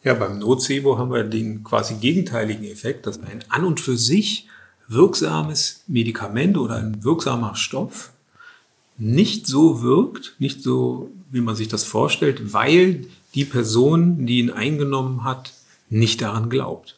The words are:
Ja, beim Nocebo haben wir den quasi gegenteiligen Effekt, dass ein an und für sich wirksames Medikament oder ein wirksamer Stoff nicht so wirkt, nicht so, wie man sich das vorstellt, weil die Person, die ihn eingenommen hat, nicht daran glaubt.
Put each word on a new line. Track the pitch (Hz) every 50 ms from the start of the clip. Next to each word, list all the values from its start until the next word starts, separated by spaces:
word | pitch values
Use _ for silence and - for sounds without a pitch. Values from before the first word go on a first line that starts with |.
Ja, | _ 139 123
beim | 113 104 98 101 101
Nocebo | 104 110 131 127 - - 135 139 139 139 127 110
haben | 123 127
wir | 127 120 107
den | 104 110 113 113 110 107 107
quasi | - - 117 110 107 - 120
gegenteiligen | 107 107 131 160 190 175 - 123 113 110 110 104 107 107
Effekt, | 101 - - - 117 - - -
dass | 104 98 -
ein | - - 101 117 - -
an | - 131 170
und | 180 156 -
für | - 135 127
sich | 117 117 113 147 208 208 - 214 - - _ - - - _ _ _ _ -
wirksames | 110 123 175 202 - - 156 156 156 156 156 156 151 147 - - - - _
Medikament | - 143 117 113 117 110 - 104 101 101 120 147 190 196
oder | 165 123 107 113
ein | 113 110 107 107 104 101
wirksamer | 131 165 - - 135 123 117 117 104 98
Stoff | - - - - - 196 - - - - - _ _ _ _ _ _ - - - _ _ _ _ _ _ _ _ -
nicht | 110 107 120 151 214 - - 214 -
so | - 131 139 160 160 - 117
wirkt, | 117 120 135 175 247 277 - - - - - _
nicht | 139 139 139 -
so, | - 131 127 127 127 123 123 123 - - - - - 139
wie | 131 123
man | 120 113 110
sich | 107 110 110
das | 117 107 -
vorstellt, | - - 110 127 147 - - 160 147 131 127 113 101
weil | 104 104 113 135 160 180 185 190 175 139 127 - - _ _ _ -
die | 135 139
Person, | 139 - 120 117 110 110 117 127 143 160 165 170 175 175 151 127
die | 117 123 123
ihn | 117 120
eingenommen | - 110 110 139 156 147 147 139 139 135 131 131 131 123
hat, | 113 131 127 - - - - _ _ _ _ _ _ _
nicht | 107 107 113 110 110 -
daran | 123 104 104 113 113 117
glaubt. | 123 135 127 - - - - - -